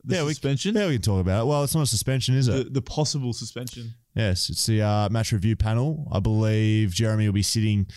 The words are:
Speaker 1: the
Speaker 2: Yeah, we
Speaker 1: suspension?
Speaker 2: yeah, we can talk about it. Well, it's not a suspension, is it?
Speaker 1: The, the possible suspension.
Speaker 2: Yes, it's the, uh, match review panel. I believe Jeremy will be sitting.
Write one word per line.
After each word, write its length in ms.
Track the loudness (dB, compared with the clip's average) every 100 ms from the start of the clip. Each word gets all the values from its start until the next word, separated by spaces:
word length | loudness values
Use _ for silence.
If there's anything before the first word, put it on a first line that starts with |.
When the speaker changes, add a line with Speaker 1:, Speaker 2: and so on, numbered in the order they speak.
Speaker 1:
the 120 | -4 -2
Speaker 2:
Yeah, 80 |
we 60 | 0
Speaker 1:
suspension? 440 | -2 -2 0 0
Speaker 2:
yeah, 120 | 0 0
we 60 |
can 80 | 0
talk 180 | 0 0
about 220 | 2 2
it. 40 | 2
Well, 160 | 0
it's 120 | 0 0
not 60 |
a 40 | 0
suspension, 480 | -2 -2 -2 2
is 140 | 2 2
it? 160 | 0
Speaker 1:
The, 60 | -2
the 120 | -4
possible 500 | -4 -4 -2 -2 -4
suspension. 600 | -6 -8 -10 -10 -10 -14 -14 _ -4
Speaker 2:
Yes, 340 | -2 -2 -4
it's 160 | -4 0
the, 160 | 2
uh, 260 | 2 2 0
match 200 | 0 0
review 240 | 0 0
panel. 540 | 0 0 0 -2 -4 -4
I 80 | -2
believe 720 | 0 2 2 2 4 2 2
Jeremy 340 | 0 0 2 2
will 60 |
be 100 | 2
sitting. 420 | 0 0 2 2 0